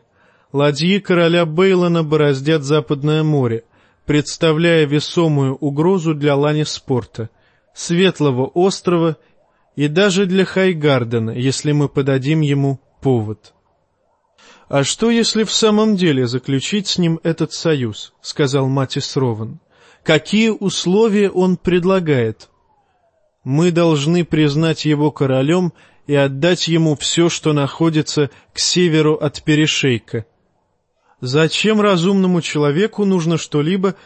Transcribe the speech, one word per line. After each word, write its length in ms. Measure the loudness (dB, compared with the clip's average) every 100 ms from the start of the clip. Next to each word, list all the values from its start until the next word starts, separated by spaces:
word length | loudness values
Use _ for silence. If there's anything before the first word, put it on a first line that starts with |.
| _ _ _ _ _
Ладьи 480 | -2 0 0 0 0
короля 460 | 0 2 2 2 0
Бейлона 560 | 2 2 2 2 0
бороздят 600 | 0 2 2 0 0 0
Западное 600 | 0 -2 0 -4 -2 0
море, 420 | 0 0 0 -4 -8 _ _ _ -2
представляя 760 | -2 -2 -2 0 2 2 2 2
весомую 680 | 0 -2 0 0 2 0
угрозу 600 | -2 -4 -2 0 0 -2
для 200 | -2 0
Ланиспорта, 960 | 2 0 -2 -4 -8 -4 -4 -4 -12 -14 _ _ _ _
Светлого 720 | -12 -4 0 0 2 0 0 -2
острова 720 | 0 0 0 -2 0 0 -4 _ _ _ _ _ -6
и 100 | -2
даже 400 | 0 2 2 0
для 180 | 0
Хайгардена, 840 | 0 0 0 0 0 0 0 -2 -4
если 400 | -2 -2 -2 -2
мы 180 | 0 0
подадим 520 | -2 0 0 0 0
ему 400 | 0 0 0 -4 _ _
повод. 540 | 0 0 -2 -10 _ _ _ _ _ _ _ _ _ _ -20 -20 -4
«А 140 | -2
что, 300 | -2 0 0
если 320 | 2 0 0
в 80 | -2
самом 420 | 0 2 4 2
деле 320 | 2 2 2 0
заключить 640 | -4 -4 -4 -2 -4 -2
с 100 | -2
ним 220 | 0 0
этот 300 | -2 -2 -4
союз?» 600 | -4 -2 -2 -2 -8 -16 _
сказал 460 | -8 -2 0 0 0
Матис 500 | -2 -2 -6 -6 -2
Рован. 440 | -2 -4 -10 -14 _ _ _ _
«Какие 460 | 0 0 0 0 2
условия 800 | 0 -4 -2 0 2 2 2 0
он 260 | 0 0 0
предлагает?» 920 | 0 0 2 0 0 0 -2 -6 -16 _ _ _ _ _ _ _ _ _
«Мы 260 | -2 2 2
должны 540 | 4 2 2 2 0
признать 640 | 0 0 2 2 0 0 0
его 260 | 0 0
королём 600 | 0 0 0 0 0 -2 -6 _ _ -2
и 80 | 0
отдать 500 | 0 0 0 0 0
ему 300 | 2 2 0
всё, 320 | -2 0 0
что 240 | 0 -2
находится 800 | 0 -2 -2 0 0 -2 -2 -2 -6 _
к 60 | -6
северу 560 | -2 2 2 2 2
от 300 | 0 -4 -4
перешейка». 800 | 0 2 2 0 -2 -2 -4 -10 -10 _ _ _ _ _ _ _ _ _
«Зачем 640 | -2 0 2 2 0 2
разумному 580 | 2 2 2 2 2 0
человеку 640 | -2 -2 0 0 -2 0
нужно 320 | 0 0 0 -4
что-либо, 580 | -2 -2 -2 0 -2 -4